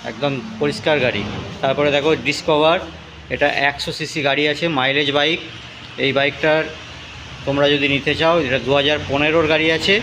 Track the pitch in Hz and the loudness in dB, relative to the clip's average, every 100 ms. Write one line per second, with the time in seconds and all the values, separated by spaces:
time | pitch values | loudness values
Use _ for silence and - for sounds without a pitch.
0 | 120 113 143 135 113 - 147 143 - 151 | -10 -4 -2 -2 -8 -4 -2 0 0 2
1 | 123 101 98 - - - 139 135 147 143 | 2 0 -4 -8 -10 -4 -2 2 2 2
2 | 143 156 123 143 - 151 156 165 - - | 2 0 0 -4 2 4 4 2 -2 -14
3 | - - - 123 143 - 139 143 - 151 | -18 -20 -8 0 0 2 0 -2 -8 -8
4 | 151 165 139 139 151 147 170 147 131 139 | -6 -2 0 2 0 0 0 0 0 2
5 | 143 143 147 175 - - - - - - | 2 2 0 -2 -8 -16 -16 -18 -16 -2
6 | 135 139 143 139 160 156 156 - - - | 0 2 0 0 2 2 0 -8 -16 -16
7 | - - - - - 139 143 143 143 139 | -16 -16 -16 -10 -4 2 4 4 2 0
8 | 151 143 160 170 139 127 117 143 143 151 | 0 0 2 2 2 -2 2 2 2 0
9 | 143 139 151 160 156 156 160 160 160 202 | 0 0 2 2 4 2 2 2 2 0